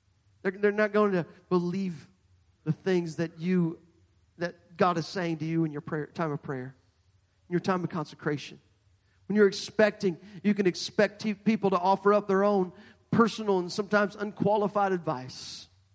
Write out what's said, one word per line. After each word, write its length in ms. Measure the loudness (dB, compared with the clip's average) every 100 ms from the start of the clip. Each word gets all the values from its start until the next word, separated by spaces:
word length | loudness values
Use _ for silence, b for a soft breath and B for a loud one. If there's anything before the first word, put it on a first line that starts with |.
| _ _ _ _
They're, 120 | -6
they're 180 | 0 0
not 200 | 2 2
going 200 | 4 4
to 160 | 2 -2 B 0
believe 600 | 0 0 -2 -6 -8 -16 _ _ _ _ _
the 80 | -6
things 460 | -4 0 0 0 -4
that 220 | -6 -4
you, 380 | 0 2 2 -2 _ _ _ _ _ -8
that 160 | -8 -8 _ 0
God 220 | 2 2
is 80 | -4
saying 320 | -4 -4 -4
to 80 | -2
you 200 | 0 -2
in 60 |
your 100 | -4
prayer, 260 | -6 -6 -6
time 240 | -4 -4
of 100 | -4
prayer, 340 | -6 -10 -10 -16 _ _ _ _ _ _ -6
in 60 |
your 60 | -2
time 240 | 0 -2
of 80 | -2
consecration. 680 | -6 -8 -8 -6 -4 -8 -18 _ _ _ _ _ _ -2
When 80 | 4
you're 120 | 4
expecting, 720 | 2 -4 2 2 2 -4 -4 B -4
you 120 | 0 2
can 100 | 0
expect 560 | -2 -2 0 0 0
te-, 140 | -6 -2
people 340 | 0 0 0
to 80 | 2
offer 360 | 2 2 4
up 140 | 4 2
their 160 | 2
own 300 | 4 2 0 B B B _
personal 480 | 2 2 0 0 0
and 120 | -2
sometimes 440 | -6 -2 0 0 -4
unqualified 800 | -10 -2 0 0 0 0 0
advice. 760 | 0 -4 -6 -10 -14 -16 -16 -20 _ _